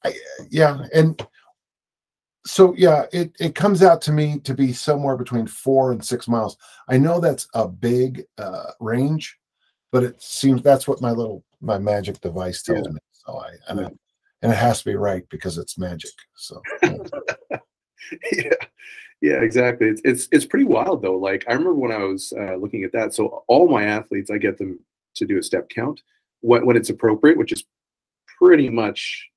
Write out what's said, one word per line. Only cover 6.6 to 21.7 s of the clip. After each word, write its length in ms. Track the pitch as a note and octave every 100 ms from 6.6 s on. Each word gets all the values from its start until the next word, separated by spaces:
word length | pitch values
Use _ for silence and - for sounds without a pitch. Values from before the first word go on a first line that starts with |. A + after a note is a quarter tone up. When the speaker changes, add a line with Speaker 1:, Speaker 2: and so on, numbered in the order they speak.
| - - -
Speaker 1:
I 100 | C3
know 220 | C3+ E3+
that's 280 | E3 C3+ -
a 120 | A2+ G2+
big, 560 | F2+ A#2 B2 C3 B2+ - -
uh, 340 | G2+ F#2 - -
range, 580 | A2 A#2+ C#3 D#3 - _ _ _ _ _ _
but 100 | B2+
it 180 | B2 -
seems 420 | - - C3+ B2+
that's 240 | C#3+ C3+ -
what 120 | B2
my 120 | B2
little, 320 | A#2 A2+ G2 _ _
my 180 | - G2+
magic 420 | G2+ G#2 G2 F#2+
device 420 | F2+ E2+ F2+ F2+
tells 240 | - A2 G2
Speaker 2:
Yeah. 60 |
Speaker 1:
me. 80 | D2+ _
So 260 | _ - -
I, 120 | - - -
and 120 | G2
Speaker 2:
Yeah. 60 | F2+
Speaker 1:
I, 40 | - _ _ _ _
and 100 | A2+
it 40 | A2
has 220 | A#2 G#2+
to 60 | G#2+
be 100 | G2
right 320 | G2+ F#2 -
because 300 | D2+ F#2 D#2+
it's 200 | - -
magic. 320 | F2+ E2 - - _
So, 260 | _ - - - -
yeah. 140 | - - F#4 C#5+ - - _
Speaker 2:
<laughs> 60 | - _ _ _ _ - - A#4+
Yeah. 220 | - - B4 - _ - - - _
Yeah, 220 | D2 -
exactly. 440 | A2+ B2 B2 A#2+ A2
It's, 120 | G#2+
it's, 240 | C#3 B2 -
it's 140 | D#3 -
pretty 180 | -
wild 380 | B3+ A#2 D#3 E3
though. 160 | G2 F#2
Like, 260 | F#2+ G2 A#2+
I 60 |
remember 220 | B2+ F3+